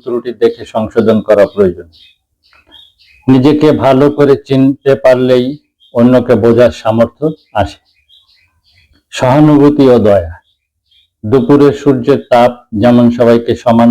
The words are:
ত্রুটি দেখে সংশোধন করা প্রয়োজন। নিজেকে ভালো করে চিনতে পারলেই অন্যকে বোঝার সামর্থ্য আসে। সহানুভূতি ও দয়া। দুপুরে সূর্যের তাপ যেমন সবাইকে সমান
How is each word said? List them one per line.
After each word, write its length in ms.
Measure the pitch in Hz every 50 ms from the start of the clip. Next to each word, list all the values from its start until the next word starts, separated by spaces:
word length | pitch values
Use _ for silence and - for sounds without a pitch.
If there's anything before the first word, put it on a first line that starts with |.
ত্রুটি 300 | - 127 120 120 120 123
দেখে 300 | 117 110 117 113 - - 110
সংশোধন 540 | - - 113 110 104 - 117 107 110 110 107
করা 240 | 95 - 107 101 98
প্রয়োজন। 420 | 95 - 101 101 92 85 85 85 - _ _ _ _ _ _ _ _ _ _ _ _ _ _ _ _ _ _ - _ _ _ _ _ _ _ _
নিজেকে 420 | - 131 131 127 143 151 147 151 151
ভালো 340 | 131 117 117 135 135 131 143 147
করে 240 | 147 143 143 139 139 - -
চিনতে 460 | - 139 131 135 135 139 - _ 139 135 135 -
পারলেই 420 | 131 127 127 127 127 127 127 123 131 151 147 _ _ _ _ _ _ -
অন্যকে 400 | 123 120 123 127 123 120 - 123
বোঝার 360 | 107 107 117 117 117 123 117 - -
সামর্থ্য 420 | - - 110 113 117 117 - _ 143 156 151 - _ _ _
আসে। 260 | - 98 - - _ _ _ _ _ _ _ _ _ _ _ _ _ _ _ _ _ _ _ _ _ _ _ _ _ _ _
সহানুভূতি 720 | - - - 127 131 151 151 151 151 143 143 147 147 147 139 131
ও 80 | 120 117
দয়া। 360 | 104 107 101 95 85 82 85 - _ _ _ _ _ _ _ _ _ _ _ _ _ _ _ _ -
দুপুরে 440 | 107 120 135 120 120 143 143 143 143 139 -
সূর্যের 400 | - 147 135 123 120 143 139 123 - _
তাপ 220 | 127 120 120 123 120 - _ _ - 101
যেমন 220 | 104 120 123 120 120 117
সবাইকে 420 | 120 - 120 117 117 120 117 - 117
সমান 340 | - - 127 117 117 117 117